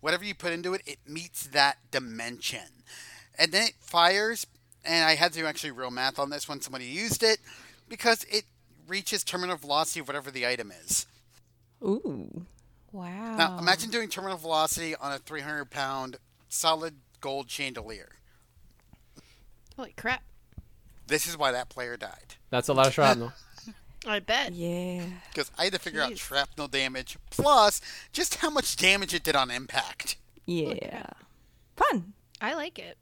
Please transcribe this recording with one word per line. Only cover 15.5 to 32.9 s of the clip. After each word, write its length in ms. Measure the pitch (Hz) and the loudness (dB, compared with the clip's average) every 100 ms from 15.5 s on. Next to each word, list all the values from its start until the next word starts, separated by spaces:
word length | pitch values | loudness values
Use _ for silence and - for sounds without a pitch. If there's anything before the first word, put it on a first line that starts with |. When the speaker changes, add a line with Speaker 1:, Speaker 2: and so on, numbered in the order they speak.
| 151 139 | -8 -6
Speaker 1:
pound 500 | 143 135 135 131 127 _ _ _ | -4 -4 -4 -8 -12 _ _ _
solid 460 | - 165 160 160 143 _ _ | 0 2 2 0 -8 _ _
gold 300 | 139 139 127 | -6 -6 -6
chandelier. 680 | - 135 120 110 107 - - _ _ _ _ - _ _ - _ - _ _ - - - - | -6 -6 -6 -12 -14 -16 -20 _ _ _ _ -20 _ _ -20 _ -20 _ _ -20 -20 -20 -14
Speaker 3:
Holy 160 | 226 - | -14 -6
crap. 260 | 220 254 - - _ - - - - - - | -2 -2 -6 -20 _ -20 -18 -20 -20 -20 -2
Speaker 1:
This 200 | 151 175 | 0 0
is 100 | 165 | 0
why 140 | 143 | 2
that 160 | 123 120 | 2 -4
player 280 | - 123 120 | -8 -8 -8
died. 380 | 98 - - - - | -10 -14 -20 -20 -2
Speaker 4:
That's 180 | - - | -2 2
a 60 | |
lot 120 | 135 135 | 6 6
of 60 | |
shrapnel. 380 | 127 139 123 117 - | 8 6 6 0 -10
Speaker 3:
<laughs> 720 | - - 226 - - - 233 | -20 -20 -18 -20 -20 -12 -2
I 140 | 208 | -2
bet. 320 | 196 233 269 | 0 0 0
Speaker 2:
Yeah. 500 | 175 170 175 180 180 175 180 - | -4 -4 -2 -4 -6 -8 -12 -10
Speaker 1:
'Cause 160 | - 139 - | -6 -6 -2
I 60 | |
had 80 | 180 | -2
to 40 | 180 | -2
figure 220 | 180 156 | -4 -2
out 120 | 135 | -2
Speaker 3:
Jeez. 60 | 104 | -2
Speaker 1:
shrapnel 480 | - 135 139 - 143 | -4 -2 -2 -6 -4
damage, 500 | 135 135 131 127 - - | -2 -2 -4 -10 -14 -8
plus 500 | - 285 277 208 - - - - | 0 6 10 8 6 -6 -16 -10
just 240 | - 349 - | -4 -2 0
how 120 | 320 | 0
much 260 | 302 - - | 2 0 4
damage 360 | 185 196 190 | 6 6 2
it 100 | 190 | -2
did 140 | - 143 | 2 2
on 140 | 127 | 2
impact. 680 | 123 131 135 95 - - - - - - | -2 -4 -4 -4 -6 -8 -8 -10 -14 -4
Speaker 2:
Yeah. 180 | 175 | -2
Speaker 3:
Holy 140 | 156 - | -2 -4
crap. 360 | - - - - - _ _ _ _ - | -8 -10 -14 -18 -20 _ _ _ _ 2
Speaker 2:
Fun. 360 | 587 233 175 - _ - | 4 4 -4 -18 _ -8
Speaker 3:
I 140 | 214 | -6
like 240 | 320 311 277 | -4 -8 -10
it. 180 | 175 | -18